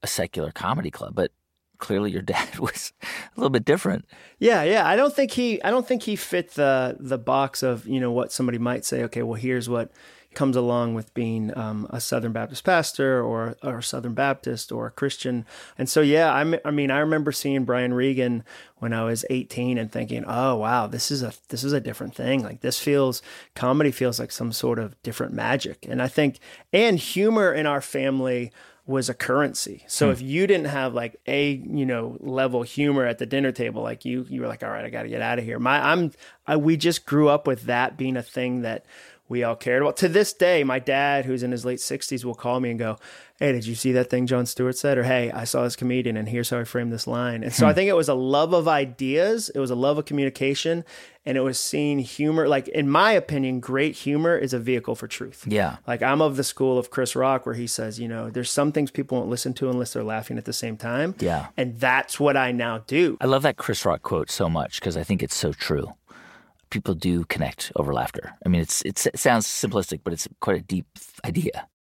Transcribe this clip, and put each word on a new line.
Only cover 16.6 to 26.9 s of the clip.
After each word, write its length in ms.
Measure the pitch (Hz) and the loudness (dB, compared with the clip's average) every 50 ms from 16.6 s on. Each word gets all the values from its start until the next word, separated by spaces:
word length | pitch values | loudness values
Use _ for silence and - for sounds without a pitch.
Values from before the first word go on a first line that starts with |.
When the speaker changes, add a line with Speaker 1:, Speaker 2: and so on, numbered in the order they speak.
| - | 0
Speaker 2:
I 60 | 151 | 0
mean, 220 | 147 147 143 139 135 | 0 0 2 2 2
I 80 | 143 | 2
remember 320 | 151 156 160 156 147 147 135 | 2 2 2 0 0 0 -2
seeing 320 | - - 143 139 139 127 | -2 -2 0 0 0 0
Brian 300 | 113 123 123 127 123 123 | 0 0 0 0 0 0
Regan 500 | 123 127 135 135 127 127 123 120 113 113 - - - - - _ | 2 2 2 2 2 0 0 0 -2 -4 -8 -18 -20 -20 -20 _
when 160 | _ - 120 117 | _ -4 -4 -2
I 100 | 113 113 | 0 0
was 220 | 113 117 113 - - | 0 -2 -2 -2 -2
eighteen 480 | 131 127 123 - - - 123 127 127 | -2 -4 -4 -4 -6 -4 -2 -2 0
and 140 | 120 113 110 | -2 -2 -4
thinking, 340 | - 117 120 107 120 120 - | -4 -6 -6 -4 -4 -6 -6
"Oh, 300 | - 110 120 127 135 131 | -4 -2 0 2 2 0
wow, 320 | 113 104 110 120 123 113 | 0 0 2 2 2 0
this 240 | 104 - 120 117 - | 0 -2 -4 -4 -2
is 100 | 143 139 127 | -2 -2 -4
a, 80 | 113 110 - _ _ | -6 -8 -12 _ _
this 160 | - 120 127 | -10 -6 -2
is 80 | 139 143 | 0 0
a 80 | 139 | 0
different 340 | 113 - 110 - 117 - - | 0 -2 -8 -8 -10 -12 -10
thing. 300 | - 123 123 135 139 117 | -6 -2 0 0 0 0
Like, 160 | 101 - 117 | -4 -8 -6
this 180 | - 120 123 - | -4 -4 -4 -2
feels, 440 | - - 143 139 135 131 123 - - - - - - _ _ | 0 2 4 4 4 2 2 -2 -8 -14 -20 -20 -20 _ _
comedy 340 | - - 127 131 147 156 143 | -2 0 2 4 4 4 4
feels 300 | 123 - 127 127 117 - | 2 2 0 0 0 -2
like 100 | 120 120 | -6 -8
some 220 | - - 120 117 113 | -6 -6 -6 -4 -4
sort 260 | - - 123 120 113 | -2 -2 0 0 0
of 160 | 113 104 - _ _ | -4 -6 -8 _ _
different 300 | - 113 - - - - | -10 -6 -6 -6 -6 -4
magic." 520 | 113 113 113 127 139 - - - _ - - | -4 0 0 0 0 -2 -4 -10 _ -10 -6
And 120 | - 127 | -2 -2
I 60 | 123 | -2
think, 320 | 131 - - 151 143 135 - - - - - - _ - | 0 2 4 2 2 2 -2 -12 -20 -20 -20 -16 _ 2
and 240 | 185 220 233 | 4 6 6